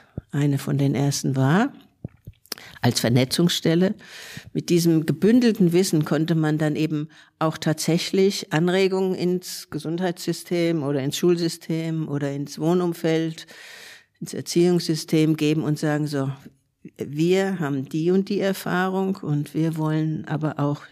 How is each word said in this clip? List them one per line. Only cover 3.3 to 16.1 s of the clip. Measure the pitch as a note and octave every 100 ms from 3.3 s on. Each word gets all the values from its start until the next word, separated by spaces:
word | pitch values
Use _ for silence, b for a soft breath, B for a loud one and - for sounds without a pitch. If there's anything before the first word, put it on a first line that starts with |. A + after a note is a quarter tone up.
| - F3 - E3 E3 F#3+ G#3+ B B B B B
Mit | - D3
diesem | E3+ E3 D#3+ D#3+
gebündelten | C#3+ G3 B3 A#3+ G#3+ F3
Wissen | F3 F#3+ D#3
konnte | D3+ D3+ D#3
man | D#3+ D#3 D3+
dann | D3+ D3
eben | D#3 D3+ D#3 b b -
auch | D#3+ -
tatsächlich | D#3+ D3+ - E3+ - G3 F#3+ G3+ -
Anregungen | D3+ F3+ F#3 F#3+ F#3+ F#3+
ins | F#3 F3+ F3+ - - -
Gesundheitssystem | D3+ D#3 E3+ F3+ F3 - E3 - F3 E3+ E3
oder | C#3 C#3+
ins | C3+ -
Schulsystem | F3 E3+ E3+ - - E3 E3 D#3+ D3+
oder | C#3+ C#3+
ins | C#3+ C#3 -
Wohnumfeld, | D#3 F3+ F3+ E3 D#3+ D#3+ E3 D#3+ B B B B B B B -
ins | -
Erziehungssystem | - - F3 F3 F3 E3+ D#3 - D#3+ D#3 D#3
geben | D3+ D#3
und | D3 D3+
sagen, | D#3 D3
„So, | D3